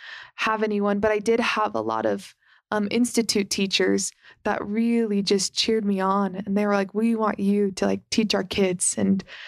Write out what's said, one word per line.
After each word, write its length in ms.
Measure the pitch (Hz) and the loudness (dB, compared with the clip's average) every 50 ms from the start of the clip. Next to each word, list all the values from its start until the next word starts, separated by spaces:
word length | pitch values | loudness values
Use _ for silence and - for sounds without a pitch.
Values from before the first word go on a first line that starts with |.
| - - - - - - _ | -20 -18 -18 -18 -20 -16 _
have 260 | - - 220 220 208 | -4 -2 0 0 0
anyone, 380 | 220 214 208 202 202 202 208 202 | 0 0 0 0 2 0 2 2
but 120 | 220 214 | 2 2
I 80 | 214 214 | 2 2
did 200 | 202 226 226 240 | 2 2 2 2
have 340 | 226 - - 220 214 208 - | 2 0 0 0 -2 -2 -2
a 80 | 113 | -2
lot 240 | - - 220 - 220 | -2 -2 -2 0 0
of, 300 | - 196 196 - - - _ _ _ _ _ _ - | 0 0 -2 -6 -12 -20 _ _ _ _ _ _ -4
um, 180 | 208 214 202 - | -2 -2 -2 0
institute 580 | - 240 247 233 - 233 220 - - 202 196 - | 0 0 0 2 0 0 0 2 0 0 0 0
teachers 640 | - 196 190 190 - - 185 196 196 202 202 - - _ _ - - _ - | -2 -2 -2 0 0 0 2 2 2 0 0 -4 -8 _ _ -20 -16 _ -4
that 200 | 208 - - - | -4 -4 -4 -4
really 600 | 202 208 226 226 233 233 233 226 208 202 202 196 | -4 -2 0 2 2 2 2 2 2 0 0 2
just 320 | - 202 190 185 - - | 2 0 0 0 -2 -4
cheered 300 | - - 233 220 220 202 | -2 0 0 0 0 0
me 140 | 202 196 190 | 0 0 0
on. 360 | 190 190 196 202 196 185 180 | 2 2 2 2 0 0 -4
And 220 | 180 - 202 196 | -6 -4 -2 0
they 100 | 208 208 | 0 2
were 60 | 202 202 | 2 2
like, 200 | 196 190 190 - | 0 0 -2 -2
"We 220 | 214 226 233 226 | 0 0 0 2
want 240 | 220 220 202 - - | 0 0 -2 -2 0
you 320 | 196 202 202 202 202 196 | 0 2 2 2 2 0
to, 140 | 185 - 196 | 0 0 0
like, 220 | 196 190 196 - _ | 0 0 -2 -4 _
teach 260 | - 226 214 196 208 | 0 0 2 2 0
our 80 | 196 185 | -2 -2
kids." 520 | 180 - 202 190 185 180 - - - - | -2 -2 0 0 0 0 -2 -2 -2 -2
And, 260 | 220 196 196 196 190 - - - - - | 0 2 2 2 0 -2 -6 -14 -18 -18